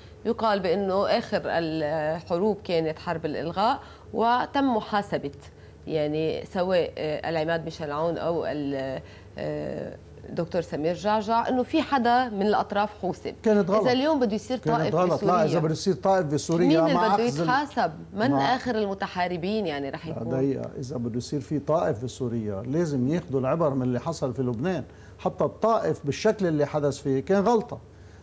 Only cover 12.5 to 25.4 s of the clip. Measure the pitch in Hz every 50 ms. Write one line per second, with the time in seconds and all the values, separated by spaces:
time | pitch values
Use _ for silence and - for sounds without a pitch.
12.5 | 202 - 196 - 208 202 202 208 - - - 180 - - - - - - - 220
13.5 | 214 208 190 170 196 220 196 254 247 254 277 311 320 269 247 208 220 202 - -
14.5 | 254 233 - 156 - - 165 208 156 170 185 180 156 - 202 185 180 175 156 147
15.5 | 147 170 156 160 160 - - 196 180 - - 190 190 185 170 143 151 139 - -
16.5 | 165 170 214 277 320 320 320 311 269 - - - 202 202 233 240 139 151 175 -
17.5 | 254 277 294 277 - 240 190 165 - - - - 190 196 220 277 285 269 277 -
18.5 | 254 254 - 254 226 220 208 196 196 196 196 - - 185 180 180 180 165 156 190
19.5 | 214 220 202 165 143 143 139 135 - - - 160 - 117 117 117 127 131 135 139
20.5 | 127 123 120 - - - 123 123 135 123 117 120 110 120 - - 151 143 120 -
21.5 | 156 139 135 - 151 170 180 170 131 101 127 120 - - 131 117 117 117 107 104
22.5 | 98 95 117 123 139 170 175 156 143 127 123 135 160 170 - - 131 135 123 131
23.5 | 156 165 170 143 131 127 127 127 123 117 - 165 160 - 151 131 113 131 131 123
24.5 | 120 107 147 185 180 143 117 - - - - - - - - 185 - -